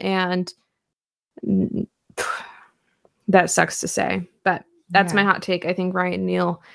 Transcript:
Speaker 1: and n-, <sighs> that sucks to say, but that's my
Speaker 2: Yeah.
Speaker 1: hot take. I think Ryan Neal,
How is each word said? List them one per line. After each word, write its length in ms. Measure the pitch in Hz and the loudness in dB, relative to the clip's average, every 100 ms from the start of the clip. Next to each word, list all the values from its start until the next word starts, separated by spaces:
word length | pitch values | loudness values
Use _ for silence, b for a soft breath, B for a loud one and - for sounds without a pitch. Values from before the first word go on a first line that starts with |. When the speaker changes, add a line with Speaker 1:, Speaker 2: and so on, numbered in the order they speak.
Speaker 1:
and 520 | 196 190 185 180 180 - _ _ _ _ _ _ _ - - | -2 0 0 -2 -4 -8 _ _ _ _ _ _ _ -10 0
n-, 400 | 190 190 - - _ _ - | 2 2 -2 -6 _ _ -8
<sighs> 1120 | - - - - - _ _ _ _ _ - | -6 -6 -10 -20 -20 _ _ _ _ _ 2
that 220 | 185 170 | 4 4
sucks 300 | - 165 - | 2 0 -2
to 80 | - | -4
say, 400 | - - 190 180 _ | -2 -2 -2 -6 _
but 200 | 196 170 - _ _ | -2 -2 -6 _ _
that's 240 | 175 185 | 2 2
my 60 | 202 | 2
Speaker 2:
Yeah. 40 | 202 | 2
Speaker 1:
hot 140 | - | 0
take. 220 | - 180 | 0 -2
I 80 | 170 | -2
think 220 | 180 185 | -2 -2
Ryan 320 | 185 180 180 185 | 0 -2 -2 -2
Neal, 360 | 180 175 165 b | 0 0 -2 b